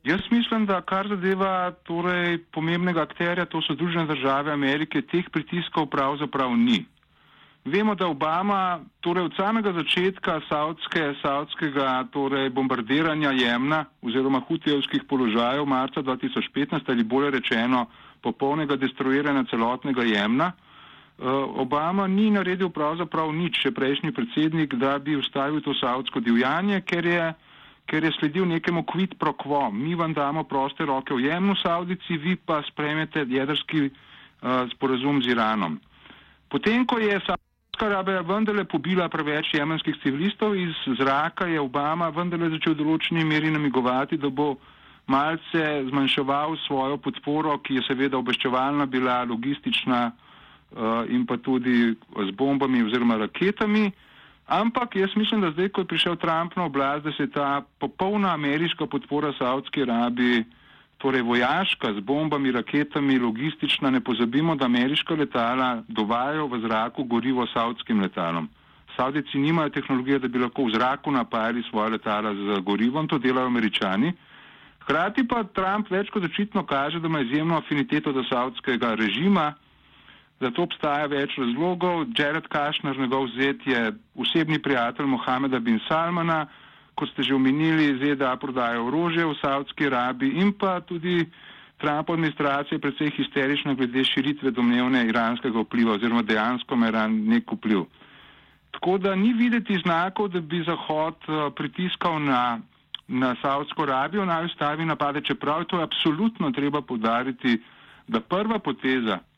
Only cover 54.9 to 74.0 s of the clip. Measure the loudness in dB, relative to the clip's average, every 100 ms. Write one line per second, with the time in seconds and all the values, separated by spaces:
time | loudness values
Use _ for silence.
54.9 | 0 0 0 0 2 0 0 -2 -2 -2
55.9 | -2 -2 0 0 0 -2 -4 -2 0 0
56.9 | -2 -4 -4 -4 -2 -2 -2 -6 _ -8
57.9 | -2 -2 2 0 0 0 0 0 -2 -4
58.9 | -4 -2 -2 -2 -2 -2 -2 -2 -2 0
59.9 | 2 0 2 4 4 0 -12 -20 -20 _
60.9 | _ 0 2 2 2 2 2 0 -2 -2
61.9 | -4 -2 0 0 0 0 0 0 -2 0
62.9 | 0 2 4 2 0 -4 -4 -2 0 2
63.9 | 0 0 0 0 2 2 2 2 2 2
64.9 | 0 -2 -2 0 0 0 0 0 -2 -6
65.9 | -4 0 0 0 -2 -4 -4 -2 0 -2
66.9 | -4 0 0 2 0 0 -2 -2 -4 -2
67.9 | 0 0 -2 -2 -2 -6 -12 _ -20 -12
68.9 | -2 -2 -2 -4 -2 2 2 0 -4 -2
69.9 | -2 2 0 0 -2 -2 0 0 2 0
70.9 | -2 -2 -2 0 -2 -2 -2 -4 -2 -2
71.9 | -2 -2 -2 -2 -2 -2 -2 0 0 0
72.9 | 0 -2 0 2 0 0 0 0 0 0
73.9 | 2